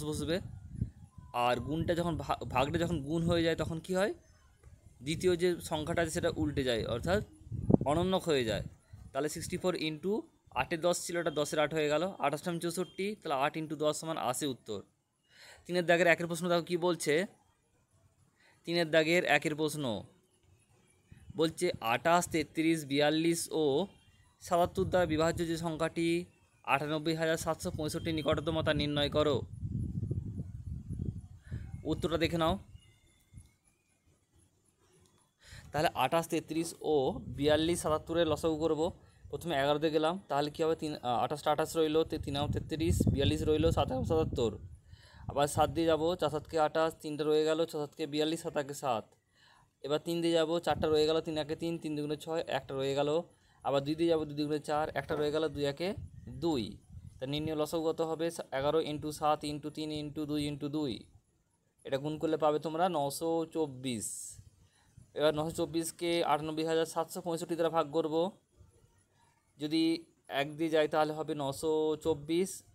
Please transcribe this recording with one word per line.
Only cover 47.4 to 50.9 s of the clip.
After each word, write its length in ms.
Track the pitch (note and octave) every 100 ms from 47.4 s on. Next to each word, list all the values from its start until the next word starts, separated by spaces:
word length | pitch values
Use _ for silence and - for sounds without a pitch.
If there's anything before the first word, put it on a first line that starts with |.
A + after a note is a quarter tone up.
| D#3
গেল, 140 | D#3+ E3
ছ 80 |
সাতকে 320 | D#3 D3 - D#3
বিয়াল্লিশ, 340 | D3 D3+ D#3+
সাত 120 | E3+ D#3
আটকে 180 | C#3 C#3+
সাত। 300 | C#3+ A2+ - _ _ _ _ _ _ _ C3+
এবার 160 | D3+ D3+
তিন 100 | E3+
দিয়ে 140 | E3+ E3+
যাবো, 160 | D#3 E3+
চারটা 260 | E3 D3
রয়ে 180 | D#3+